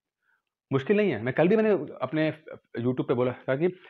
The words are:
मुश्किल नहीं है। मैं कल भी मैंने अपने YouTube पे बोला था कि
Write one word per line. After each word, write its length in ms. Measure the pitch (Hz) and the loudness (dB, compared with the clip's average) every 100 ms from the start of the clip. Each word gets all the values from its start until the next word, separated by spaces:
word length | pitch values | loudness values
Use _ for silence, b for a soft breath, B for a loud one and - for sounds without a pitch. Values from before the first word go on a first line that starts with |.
| _ _ _ _ _ _ _ | _ _ _ _ _ _ _
मुश्किल 240 | 135 135 208 | -2 2 2
नहीं 140 | 202 | 2
है। 120 | 110 | 0
मैं 120 | 120 | -2
कल 140 | 131 175 | 2 4
भी 80 | 220 | 4
मैंने 140 | 220 180 - - | 2 0 -2 -10
अपने 280 | 127 156 156 151 - - _ - | -4 -2 -2 -4 -12 -20 _ -4
YouTube 300 | 120 131 143 | -2 -2 0
पे 60 | |
बोला 180 | 123 127 | 0 0
था 240 | 123 - 135 | -2 -4 0
कि 120 | 180 180 | -2 -4